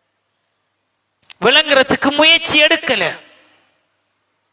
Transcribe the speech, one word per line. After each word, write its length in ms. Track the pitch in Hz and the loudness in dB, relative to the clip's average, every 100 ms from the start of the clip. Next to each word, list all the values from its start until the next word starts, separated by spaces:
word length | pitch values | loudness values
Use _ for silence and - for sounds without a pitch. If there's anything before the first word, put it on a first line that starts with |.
| _ _ _ _ _ _ _ _ _ _ _ _ - - | _ _ _ _ _ _ _ _ _ _ _ _ -20 -6
விளங்குறதுக்கு 680 | 220 285 302 269 262 254 277 285 | -2 0 2 0 0 -2 -2 0
முயற்சி 400 | 311 330 330 302 | 2 2 0 0
எடுக்கல. 420 | 302 320 320 220 165 131 - _ _ _ _ _ _ _ _ _ _ _ _ | 2 0 -4 -4 -4 -8 -16 _ _ _ _ _ _ _ _ _ _ _ _